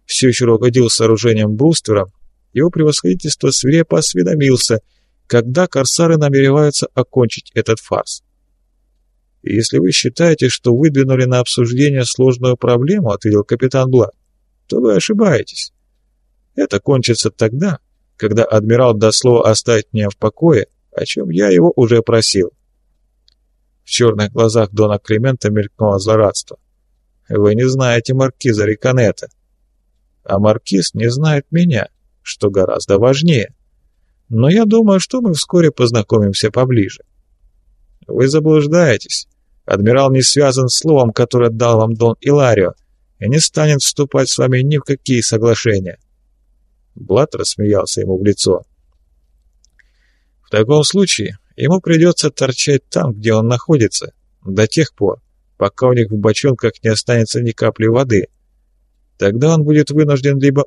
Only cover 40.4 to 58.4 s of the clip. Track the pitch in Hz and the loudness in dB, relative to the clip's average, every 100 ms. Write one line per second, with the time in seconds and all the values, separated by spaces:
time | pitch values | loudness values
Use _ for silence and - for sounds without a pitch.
40.4 | 143 127 131 - 160 147 120 107 120 123 | 2 2 -2 -2 0 2 2 0 0 2
41.4 | 120 113 120 113 110 113 117 113 135 143 | 0 0 0 2 0 0 0 0 0 2
42.4 | 131 107 90 - _ _ _ _ 104 147 | 2 2 0 -4 _ _ _ _ -2 -2
43.4 | - - 151 143 - - 143 139 131 - | -2 0 0 0 -2 -4 -2 -2 -2 0
44.4 | 131 127 135 147 - 139 - 123 - 110 | 0 0 0 -2 -2 -6 -2 -2 0 0
45.4 | 117 113 117 101 92 - _ _ _ _ | 0 0 0 -2 -4 -14 _ _ _ _
46.4 | _ _ _ _ _ - - 98 151 95 | _ _ _ _ _ -20 -4 -2 -2 -4
47.4 | 90 - 104 101 - - 98 92 101 98 | -8 -4 -2 0 -2 -6 -4 -2 -2 0
48.4 | - 90 - _ _ _ _ _ _ _ | -2 -2 -4 _ _ _ _ _ _ _
49.4 | _ _ _ _ _ _ _ _ _ _ | _ _ _ _ _ _ _ _ _ _
50.4 | _ 107 110 151 147 202 185 - 101 104 | _ -2 2 2 2 0 0 0 -6 -10
51.4 | _ - 131 185 165 165 175 165 151 - | _ -6 -2 0 0 2 2 2 -4 -2
52.4 | 135 127 - 139 - 180 151 104 110 110 | -4 -2 -2 -2 -2 -4 -4 -4 0 0
53.4 | 113 120 - 151 107 - - - _ _ | 0 -2 0 0 0 -2 -10 -18 _ _
54.4 | 95 95 107 - 156 - 98 - _ _ | -8 -2 0 0 -4 -2 -4 -4 _ _
55.4 | _ _ 101 - 127 123 107 107 107 107 | _ _ -4 0 0 2 0 0 -2 0
56.4 | 143 123 117 - 110 110 - 120 113 - | -2 0 -4 -4 -4 -4 0 0 0 -2
57.4 | 120 - 113 - 110 117 135 104 - _ | -4 -2 -4 0 0 0 2 0 -2 _